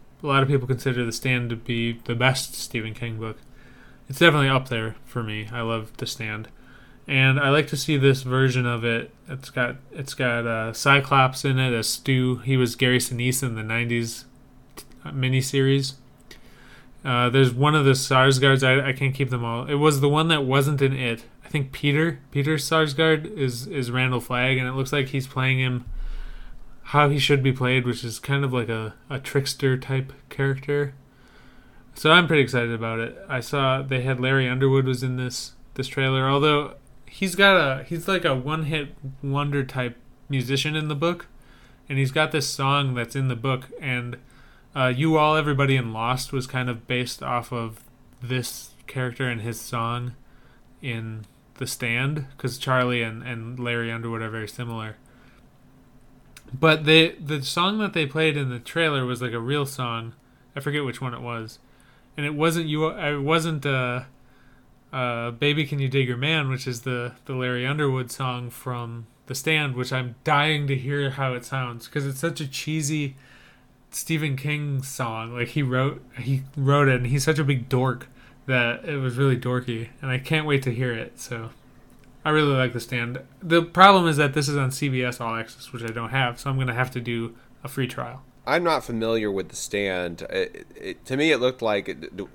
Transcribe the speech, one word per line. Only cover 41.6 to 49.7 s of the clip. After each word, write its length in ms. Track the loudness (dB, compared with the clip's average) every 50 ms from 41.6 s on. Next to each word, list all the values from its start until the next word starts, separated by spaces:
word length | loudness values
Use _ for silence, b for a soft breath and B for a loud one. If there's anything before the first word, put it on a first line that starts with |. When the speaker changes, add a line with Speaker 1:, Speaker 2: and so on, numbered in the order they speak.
| b b b b b -4
Speaker 1:
and 100 | 0 0
he's 140 | 0 2
got 200 | 2 2 2 2
this 160 | 2 0 0 -2
song 460 | -2 0 2 4 4 4 4 2 0
that's 200 | -2 -4 -2 -2
in 140 | 0 0 0
the 80 | 0
book, 320 | 0 0 0 0 -2 -4 -10 -14 -8
and, 360 | -6 -4 -4 -4 -4 -6 -10 -12 b b b b b b b b b b -2
uh, 180 | 0 2 2 2
You 220 | 2 2 4 6
All 200 | 6 6 6 4
Everybody 400 | 4 2 2 2 2 4 4 4
in 160 | 2 0 -2
Lost 400 | -4 -2 -2 -2 -2 -2 -4 -4
was 140 | -4 -4 -4
kind 240 | -4 -4 -4 -2 -2
of 160 | -4 -6 -6
based 360 | -4 -2 -2 -2 -4 -6 -8
off 300 | -6 -4 -2 -4 -4 -4
of 320 | -6 -6 -6 -8 -10 -14 -20 -20 -20 _ -20 -20 -16 -14
this 520 | -6 -4 -4 -4 -4 -6 -10 -12 -16 -18 -20 -20 -20
character 420 | -10 -6 -4 -4 -4 -4 -4 -4 -4
and 120 | -4 -4
his 200 | -6 -6 -8 -8
song 540 | -10 -8